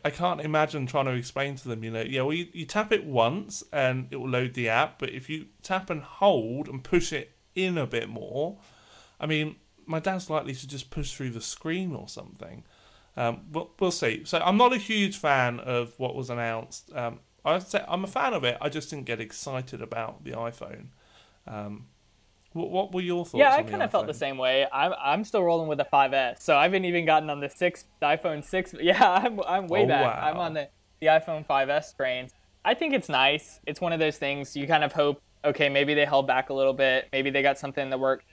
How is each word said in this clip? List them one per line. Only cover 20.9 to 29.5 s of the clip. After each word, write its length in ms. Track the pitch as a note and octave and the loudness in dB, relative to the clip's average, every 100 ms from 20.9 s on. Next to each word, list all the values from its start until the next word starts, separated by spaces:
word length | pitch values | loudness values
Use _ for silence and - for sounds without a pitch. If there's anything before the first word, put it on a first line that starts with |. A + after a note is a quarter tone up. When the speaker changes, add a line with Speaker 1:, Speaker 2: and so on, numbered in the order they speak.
| _ _ - _ _ - | _ _ -20 _ _ -14
Speaker 1:
Um, 420 | G#2+ G#2 G#2 B2+ _ _ _ _ _ _ | -12 -10 -12 -18 _ _ _ _ _ _
what, 160 | E3 - | -8 -4
what 240 | F3+ F#3+ | -2 -2
were 80 | F3+ | -2
your 240 | F3 F3 E3+ | -2 -2 0
thoughts 100 | B3+ | 4
Speaker 2:
Yeah, 100 | C#4 | 6
I 80 | C#4+ | 4
Speaker 1:
on 60 | - | 0
the 60 | |
Speaker 2:
kinda 180 | - C#4 | -4 -2
felt 180 | G3 A2 | 0 -2
the 60 | |
Speaker 1:
iPhone? 40 | - | -4
Speaker 2:
same 200 | C#3 C3 | -4 -2
way. 280 | B2+ C3 C3+ | 2 2 2
I'm, 220 | C3+ E3+ - | 2 0 0
I'm 240 | C#3 F3 | 0 0
still 200 | G#3 G#3+ | 0 2
rolling 240 | F3 E3 D#3 | 4 2 0
with 120 | C#3+ | -2
the 60 | C#3 | 2
five 280 | C#3 C3+ | 4 6
S, 300 | C3+ B2 - | 4 0 -2
so 120 | - D3 | 4 6
I 80 | |
haven't 220 | E3+ F#3+ F#3 | 6 2 0
even 200 | F3 D#3+ | 0 4
gotten 240 | D#3 D#3 | 4 4
on 100 | C#3+ | -6
the 100 | C#3+ | -6
six, 360 | - F3+ - - - | 0 -2 -2 -14 -2
the 80 | D3 | 0
iPhone 360 | D#3+ F3 D3+ | 2 0 -6
six. 300 | - - - - | -4 -4 -4 -2
<laughs> 20 | |
Yeah, 320 | E3+ F3+ G#3+ | 2 6 8
I'm, 280 | F#3 A#3+ G#3 | 6 2 -2
I'm 260 | E3+ | -2